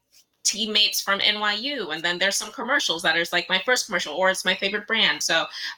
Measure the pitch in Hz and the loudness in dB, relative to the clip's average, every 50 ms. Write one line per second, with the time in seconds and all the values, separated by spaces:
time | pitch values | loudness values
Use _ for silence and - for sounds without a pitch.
0 | _ _ _ - _ _ _ _ - - - 220 220 214 214 208 208 190 - - | _ _ _ -20 _ _ _ _ -2 -2 -2 0 -2 0 2 2 2 2 0 -2
1 | - 202 196 196 - 208 208 208 208 208 208 214 233 285 294 254 196 151 156 165 | 0 0 0 2 2 2 2 2 0 0 0 -2 -4 -4 -4 -4 -4 -4 -4 -2
2 | 160 175 175 175 190 196 196 - 220 214 - - 226 240 277 285 - - 165 170 | -2 -2 0 2 2 2 2 0 -4 -6 -8 -6 -2 -2 0 0 0 -2 -2 0
3 | 175 165 160 170 170 - 175 175 170 - 185 190 - 254 247 247 - - 190 175 | 2 2 2 2 0 0 0 -2 0 2 0 2 2 2 2 2 0 -2 -2 -2
4 | - 156 143 175 185 190 185 - - 185 185 - 202 190 202 208 208 - 220 220 | -2 -2 0 2 2 2 2 2 0 0 0 0 0 -2 -2 -4 -4 -2 0 2
5 | 202 165 143 151 - - 170 160 151 - - - - - - | 2 2 2 0 0 2 2 2 0 -2 -6 -10 -10 -10 -6